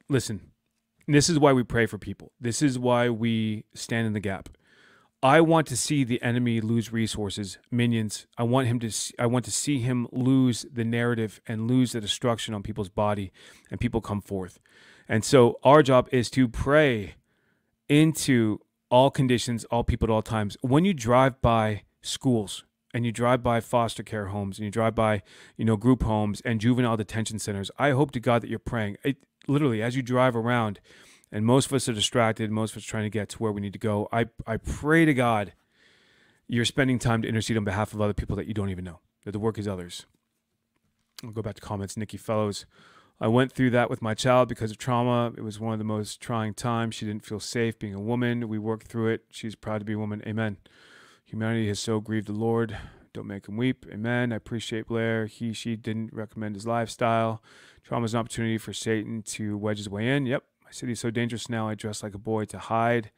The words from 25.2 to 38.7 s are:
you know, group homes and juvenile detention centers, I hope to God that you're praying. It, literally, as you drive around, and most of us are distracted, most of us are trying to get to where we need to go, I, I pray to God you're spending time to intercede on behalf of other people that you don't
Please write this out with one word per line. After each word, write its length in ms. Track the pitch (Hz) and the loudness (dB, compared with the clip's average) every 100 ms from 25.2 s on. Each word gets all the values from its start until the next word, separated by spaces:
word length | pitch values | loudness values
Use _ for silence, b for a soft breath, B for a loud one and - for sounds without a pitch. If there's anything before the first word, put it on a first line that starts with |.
| B B B B | B B B B
you 80 | |
know, 120 | 113 110 | 0 2
group 280 | 117 127 | 4 4
homes 360 | 113 107 104 101 | 4 2 0 -2
and 180 | - 113 | -2 0
juvenile 360 | 113 123 123 113 | 2 4 2 0
detention 420 | 110 113 107 107 | -2 -4 -4 -6
centers, 320 | - 98 95 - | -6 -6 -8 0
I 140 | 139 | 2
hope 220 | 131 147 | 2 0
to 80 | 123 | 0
God 220 | 117 120 | 2 2
that 80 | 113 | 0
you're 80 | 110 | -8
praying. 400 | - 120 104 101 | -6 -4 -4 -2
It, 140 | 143 135 _ _ - | -4 -4 _ _ -2
literally, 340 | 139 147 110 | 0 2 0
as 140 | 117 127 | -2 -2
you 60 | |
drive 340 | 120 123 127 117 | 0 2 4 2
around, 420 | 117 123 110 98 B B B B B | 0 2 0 -4 B B B B B
and 140 | 107 | 0
most 220 | 110 131 - | 4 4 4
of 80 | |
us 140 | 135 123 | 0 -2
are 40 | |
distracted, 580 | 107 - 127 113 110 110 | -2 0 2 2 0 -2
most 200 | 107 110 | -2 -4
of 80 | - | -6
us 60 | |
are 40 | - | -8
trying 140 | 113 | -4
to 60 | 107 | -4
get 180 | 110 101 | -4 -6
to 80 | - | -4
where 140 | 113 | -4
we 80 | 104 | -4
need 140 | 101 | -6
to 40 | - | -4
go, 300 | 110 104 104 | -2 0 0
I, 160 | 117 117 - - | 0 -2 -4 -6
I 100 | 110 | -6
pray 480 | - - 143 160 | -4 -4 2 6
to 80 | 160 | 6
God 400 | 127 120 110 95 - b b b b b b b b _ | 4 2 0 -2 -10 b b b b b b b b _
you're 180 | 120 | 0
spending 340 | 117 - 131 123 | 0 2 2 2
time 220 | 127 113 | 2 0
to 80 | 110 | 0
intercede 300 | 110 104 110 | -2 0 0
on 60 | |
behalf 280 | 101 98 107 | 0 -2 -4
of 80 | 107 | -2
other 140 | 104 | -2
people 220 | 98 - 101 | -2 -4 -6
that 100 | 85 | -4
you 80 | |
don't 160 | 107 98 | -4 -4